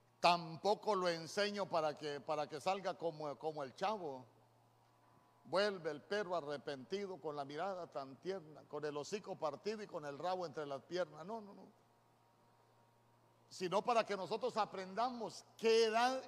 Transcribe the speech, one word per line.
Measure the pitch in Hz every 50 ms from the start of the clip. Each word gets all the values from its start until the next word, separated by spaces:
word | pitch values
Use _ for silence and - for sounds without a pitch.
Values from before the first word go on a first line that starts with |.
| _ _ _ _
Tampoco | - 175 175 170 165 160 165 156 - 196 214 208 - 214 208
lo | 190 185
enseño | 175 170 165 165 151 - 208 202 208 202 208 190
para | 151 175 165 156 151 143
que, | - 151 151 143 143
para | 117 - 151 151 147
que | - 160 143
salga | - 185 190 202 180 190 165
como, | - - 170 156 151 151 147 143
como | - - 156 156 151 139
el | 127 -
chavo. | - 190 190 220 202 175 147 135 127 127 - - - - _ _ _ _ _ _ _ _ _ _ _ _ - - - - - _ _ _
Vuelve | - 160 185 202 208 196 185 156 156
el | 147 143
perro | - - 202 208 208 175 180
arrepentido | 170 156 147 147 139 - 156 143 135 123 - 190 202 202 185 185 147
con | 151 156 147
la | 147 139
mirada | 135 147 151 175 196 190 180 170
tan | - - 151 135 135 135
tierna, | 120 - 175 190 190 156 156 151 - 117
con | - - 147 147
el | 151 143
hocico | 147 139 - 190 220 - - 185
partido | 135 160 151 147 - - 202 220 208
y | 208
con | 185 - 170 147
el | 147 143
rabo | 135 156 180 190 185 180
entre | 160 135 160 151
las | 143 139 135
piernas. | 120 - 170 180 180 151 151 151 160
No, | 185 233 226
no, | 208 196 190
no. | 190 196 - - _ _ _ _ _ _ _ _ _ _ _ _ _ _ - _ _ _ _ _ _ - _ _ _ _ _ _ _ _ _ _ _ _
Sino | _ - - 185 175 175 208
para | - 247 240 226 208
que | - 208
nosotros | 190 185 160 208 220 254 240 -
aprendamos | 226 208 - - 190 185 185 190 208 233 262 247 240 220 175 - - - - -
qué | - 208 226 226 226 226
edad | 220 214 226 240 254 262 262 254